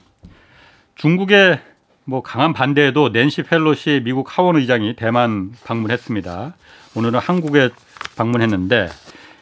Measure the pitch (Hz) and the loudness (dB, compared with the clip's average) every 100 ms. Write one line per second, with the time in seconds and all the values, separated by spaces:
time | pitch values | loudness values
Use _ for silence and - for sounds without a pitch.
0 | _ _ - - _ _ - _ _ - | _ _ -20 -20 _ _ -20 _ _ -4
1 | 151 180 196 202 190 143 - _ _ _ | 0 0 4 4 6 2 -4 _ _ _
2 | - 127 - 120 160 165 131 143 143 139 | -8 -8 -6 -2 0 0 0 2 2 2
3 | 135 110 139 156 - 165 156 143 156 143 | 2 2 0 -2 -2 0 2 0 0 -2
4 | 117 127 131 - 180 160 123 120 107 113 | 0 -4 -4 0 2 2 2 0 0 -4
5 | 113 120 120 107 95 120 - 117 110 120 | -2 0 0 -2 -6 -12 -8 -6 -4 -6
6 | - 107 90 87 135 - _ - - 110 | -4 -8 -6 -10 -12 -14 _ -20 -12 -4
7 | 113 120 - 180 156 143 127 - _ - | -2 -2 -2 -2 2 2 2 -2 _ -16
8 | - - 113 120 113 98 92 117 87 - | -14 -6 -2 0 0 0 0 0 0 -8
9 | - - - - | -20 -20 -20 -20